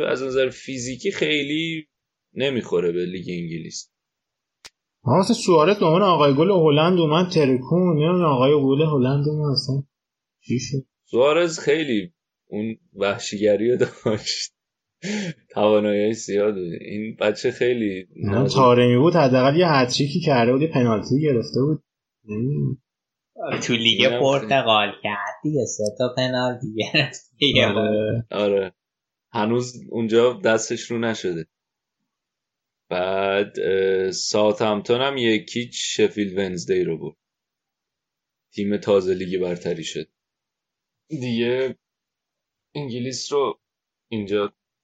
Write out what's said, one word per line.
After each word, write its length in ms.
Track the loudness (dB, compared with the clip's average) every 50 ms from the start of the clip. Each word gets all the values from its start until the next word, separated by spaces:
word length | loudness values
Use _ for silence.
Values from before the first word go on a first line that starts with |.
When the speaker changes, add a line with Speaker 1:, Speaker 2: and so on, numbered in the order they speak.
| 0
Speaker 1:
از 160 | 0 -2 -2
نظر 260 | -2 -2 0 0 0 0
فیزیکی 640 | -2 -6 -12 -10 -10 -8 -8 -10 -10 -6 -6 -6
خیلی 800 | -4 -2 -2 0 0 -2 -2 -2 -4 -4 -4 -4 -6 -8 -10 _ _ _ _ _ _ _ _ _ -6
نمیخوره 580 | -4 -2 -2 -2 -4 -4 -2 -2 0 0 0
به 140 | -2 -2 -4
لیگ 200 | -6 -6 -10 -10 -8
انگلیس. 640 | -8 -8 -8 -8 -10 -10 -12 -12 -14 -16 -18 _ _ _ _ _ _ _ _ _ _ _ _ _ _ _ -20 -20 _ _ _ _ _ _
Speaker 2:
آها، 160 | -2 0 2 2
مثلا 180 | 2 2 0
سوارز 420 | 0 2 4 4 6 6 4 4 2
به 80 | 2
عنوان 160 | 2 4 4
آقای 320 | 4 4 4 4 4 4 4
گل 160 | 4 4 4
هلند 500 | 4 4 4 4 4 4 4 4 4 4
اومد 280 | 2 2 2 2 2 2
ترکون، 680 | 2 2 2 4 2 0 0 0 0 2 2 2 2
نمی‌دونم 280 | 2 2 2 2 2 2
آقای 280 | 2 2 4 4 4
گل 300 | 4 4 4 4 2 2
هلند 460 | 2 2 2 2 2 2 2 0 0 0
اومد 240 | 0 0 0 0
اصلاً 300 | -2 -2 -2 -2 -4 -4 -6 _ _ _ _ _ _ _ _ _ _ _ _
چی 120 | -4 -4 -4
شد؟ 280 | -4 -4 -6 -8 -8 _ _ _ _
Speaker 1:
سوارز 540 | _ 0 2 4 4 4 2 2 0 -2 -4
خیلی 540 | -2 0 0 0 0 -2 -2 -2 -4 -6 _ _ _ _ _ _ _
اون 300 | _ -8 -6 -6 -6 -8 -10 _ _ -6
وحشیگری 760 | -2 -2 -2 -2 -2 -6 -8 -4 0 2 2 2 2 2 2
رو 60 | 2
داشت، 760 | 2 0 -2 -4 -4 -4 -4 -4 -4 -4 -6 -8 -8 -10 -12 _ _ _ _ _ _ _ _ _ _ -8 -6 -6 -6 -6 -8 -10 _ _ _
توانایی 600 | -4 0 2 4 4 4 2 0 0 0 0 -2
زیاد 420 | -2 -4 -6 -4 -2 -2 0 -2 -2
بود. 180 | -4 -6 -8 -10 -12
این 360 | -12 -12 -10 -10 -10 -10 -6 -2
بچه 300 | -2 -2 -2 0 -2 -4
خیلی 560 | -2 0 0 0 0 0 -2 -4 -4 -6 -10 -14 -12
Speaker 2:
نه، 160 | -8 -4 -2
Speaker 1:
نازک. 220 | 0 0 0 2 2
Speaker 2:
تارمی 440 | 4 6 6 6 6 6 6 4 4
بود 160 | 4 4 4
حداقل 420 | 4 4 4 4 4 4 4 4
یه 120 | 4 2 4
هتریکی 520 | 4 2 2 2 0 -2 -2 -2 -2 -2
کرده 320 | 0 2 2 4 4 4
بود، 100 | 2 2
یه 60 | 0 0
پنالتی 520 | 0 0 2 2 0 0 -2 -2 -2 0
گرفته 400 | 2 2 0 0 -2 -2 -2 0
بود. 220 | 0 0 -2 -4 _ _ _ _ _ _ _ _ _
نمی‌دونم. 540 | -8 -6 -4 -4 -2 -2 -2 -4 -4 -6 -8 _ _ _ _ _ _ _ _ _ _ _ -12 -8 -6 -6 -6
Speaker 3:
تو 100 | -2 -2
لیگ 280 | -2 0 2 2 2 2
Speaker 1:
اینم 200 | 2 2 2 2
Speaker 3:
پرتغال 720 | 2 2 2 0 0 0 0 2 2 4 4 4 2 0 -4 -6
کرد 320 | -6 -6 -6 -6 -6 -8 -8 -6
دیگه، 220 | -4 -2 -2 -2 -2
سه 200 | -2 -4 -4 -4 -4 -2 -2
تا 160 | -4 -2 -2
پنالتی 500 | -2 -2 -2 -2 -2 -2 -2 -4 -6 -8 -8 -6
گرفت 460 | -6 -4 -2 0 -2 -2 -2 -6 -12 -20 _ _ 0
دیگه. 280 | 0 2 4 4 4
Speaker 2:
آره. 600 | 2 2 0 0 0 0 0 0 -2 -2 -4 -6 -6
Speaker 1:
آره. 420 | -4 -2 0 0 0 0 0 -2 -6 _ _ _ _ _ _ _ _ _ _ _
هنوز 420 | -4 -2 -2 0 0 -2 -2 -4 -10 -16 -14 -10
اونجا 420 | -6 -4 -2 2 4 4 4 4
دستش 580 | 2 0 0 2 2 2 0 -4 -8 -8 -8 -6
رو 80 | -6 -4
نشده. 480 | -2 -4 -4 -4 -4 -6 -6 -6 -8 -12 _ _ _ _ _ _ _ _ _ _ _ _ _ _ _ _ _ _ _ _ _ _ _ _ _ _ _ -6
بعد، 720 | -4 -4 -2 -2 0 0 0 2 2 0 0 -2 -4 -4
اه، 500 | -2 0 0 2 2 2 2 0 0 -2
ساوثهمپتون 880 | -4 -6 -4 -2 0 2 2 2 2 2 0 -2 -2 -2 -2 0 0 0
هم 160 | 0 -2 -2
یک 400 | 0 0 2 2 0 -2 -6 -8
هیچ 400 | -8 -8 -8 -8 -8 -8 -4 0
شفیلد 420 | 0 0 0 0 -2 -4 -4 -2 -4
ونزدی 460 | -4 -4 -4 -6 -4 -2 -2 0 0
رو 140 | -2 -4 -6
برد. 180 | -8 -12 -14 _ _ _ _ _ _ _ _ _ _ _ _ _ _ _ _ _ _ _ _ _ _ _ _ _ _ _
تیم 240 | -8 -6 -4 -2 -2
تازه 380 | -2 2 2 2 2 2 2 -2
لیگ 260 | -2 -4 -4 -4 -2
برتری 420 | -2 -4 -4 -4 -6 -6 -6 -6 -8
شد. 240 | -10 -10 -10 -12 -12 _ _ _ _ _ _ _ _ _ _ _ _ _ _ _ _ _ _ _ _
دیگه 680 | -10 -8 -6 -4 -2 -2 0 0 0 -2 -2 -4 -6 -10 _ _ _ _ _ _ _ _ _ _ _ _ _ _ _ _ _ _ -12
انگلیس 580 | -10 -10 -8 -8 -8 -8 -8 -8 -10 -8 -4
رو 260 | -2 -2 0 -2 -4 -8 _ _ _ _ _ _ _ _ _ _
اینجا 440 | -8 -6 -4 -2 -2 -2 -2 -2 -6 _ _ _ _ _